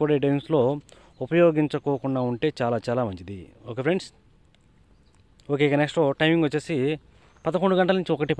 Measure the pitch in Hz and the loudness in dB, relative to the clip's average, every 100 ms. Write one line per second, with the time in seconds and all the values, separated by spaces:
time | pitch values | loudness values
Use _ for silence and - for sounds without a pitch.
0 | 147 143 139 143 - 156 123 143 - - | 2 2 2 0 0 2 2 -2 -8 -20
1 | - - 131 165 170 156 151 143 147 139 | -20 -12 -2 4 4 4 0 -2 -2 -2
2 | 135 131 123 120 151 - 120 117 123 120 | -2 -2 -2 -2 -4 -2 -2 -2 -2 -2
3 | 113 90 90 98 - - 120 120 135 185 | -2 -6 -12 -14 -16 -18 -12 -4 -2 -2
4 | - - _ _ _ _ _ _ _ _ | -4 -18 _ _ _ _ _ _ _ _
5 | _ _ _ _ - 143 147 143 147 175 | _ _ _ _ -6 0 2 2 0 0
6 | 143 - 156 165 151 147 - 151 135 151 | 0 2 2 2 2 -2 -4 -2 -2 -4
7 | - _ - _ 165 170 190 185 180 190 | -10 _ -20 _ -4 0 2 4 2 2
8 | 170 143 147 | 0 -2 0